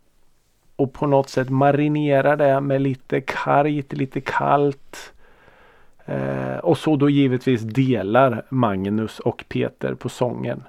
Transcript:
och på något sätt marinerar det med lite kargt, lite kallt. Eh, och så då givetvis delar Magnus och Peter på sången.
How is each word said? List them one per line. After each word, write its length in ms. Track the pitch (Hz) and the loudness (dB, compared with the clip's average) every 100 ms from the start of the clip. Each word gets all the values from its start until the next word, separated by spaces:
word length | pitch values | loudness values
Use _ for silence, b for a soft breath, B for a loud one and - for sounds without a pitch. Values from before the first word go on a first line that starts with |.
| _ _ _ _ _ _ _ - | _ _ _ _ _ _ _ -4
och 180 | 135 | -4
på 140 | - 147 | -2 2
något 220 | 139 135 | 2 2
sätt 200 | - 131 | -4 0
marinerar 840 | 131 143 139 151 151 147 139 135 151 | 2 4 4 0 0 2 2 2 2
det 240 | 143 135 | 2 2
med 200 | 143 135 | 0 0
lite 400 | 139 131 - 143 | 0 -4 -4 -4
kargt, 720 | 135 - - 139 151 147 139 | -4 -6 0 2 2 -2 -6
lite 280 | 143 135 139 | -6 -6 -6
kallt. 920 | 127 - 139 143 143 139 - - - - b b b b b b b b - | -6 -2 2 4 2 -2 -14 -20 -20 -20 b b b b b b b b -10
Eh, 520 | 139 135 135 131 131 | -6 -6 -6 -6 -4
och 200 | 170 147 | 0 0
så 180 | - 147 | 0 2
då 140 | 143 | 2
givetvis 520 | 143 139 123 131 120 | 4 2 0 0 -2
delar 840 | 113 110 131 113 95 120 135 113 - | -2 -2 0 0 2 4 4 0 -4
Magnus 720 | 131 117 95 98 107 110 - | 0 0 0 -2 -2 -4 -4
och 260 | 123 - - | -4 -4 -8
Peter 440 | 127 127 - 131 | -4 -4 -4 -8
på 160 | 131 127 | -6 -8
sången. 540 | - 123 117 123 135 | -4 -4 -2 -6 -8